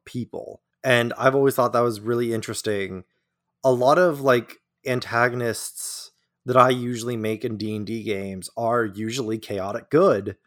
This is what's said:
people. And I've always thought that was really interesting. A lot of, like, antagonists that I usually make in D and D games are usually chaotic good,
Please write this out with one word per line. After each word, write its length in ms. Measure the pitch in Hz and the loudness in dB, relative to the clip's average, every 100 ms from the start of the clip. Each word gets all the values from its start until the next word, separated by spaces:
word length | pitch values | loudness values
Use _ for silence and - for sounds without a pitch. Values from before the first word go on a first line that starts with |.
people. 580 | - 123 113 - - - _ _ | -12 -10 -10 -10 -14 -16 _ _
And 280 | 135 123 120 - | 2 2 2 0
I've 160 | 131 | 2
always 200 | 139 139 | 4 4
thought 180 | 131 123 | 4 2
that 80 | 117 | 2
was 200 | 120 104 | 0 -2
really 320 | 107 120 120 | -2 -2 0
interesting. 720 | 110 110 107 110 101 95 92 - _ _ _ _ _ | -2 -4 -6 -4 -2 -4 -8 -14 _ _ _ _ _
A 80 | 131 | 0
lot 260 | 123 127 160 | 4 4 6
of, 220 | 180 143 | 4 4
like, 380 | 135 120 110 - _ _ 135 | 4 2 2 -12 _ _ -4
antagonists 1300 | 123 - 117 120 123 117 107 - - - - - _ _ _ 123 | -4 -2 0 2 0 -4 -4 -8 -12 -12 -12 -16 _ _ _ 2
that 100 | 127 | 4
I 140 | 127 | 6
usually 480 | 127 120 120 117 117 | 4 -2 -6 -6 -4
make 260 | 110 110 | -4 -4
in 140 | 120 107 | -4 -4
D 180 | 107 107 | -6 -6
and 100 | 101 | -6
D 160 | 113 | -6
games 460 | 107 98 98 95 - - | -4 -4 -6 -10 -10 -4
are 280 | 117 120 | 0 0
usually 540 | 110 98 110 127 110 110 | 0 -4 -6 -4 -4 -6
chaotic 520 | - 101 95 117 - | -6 -6 -4 -8 0
good, 460 | 151 190 107 104 - | 4 4 2 -2 -10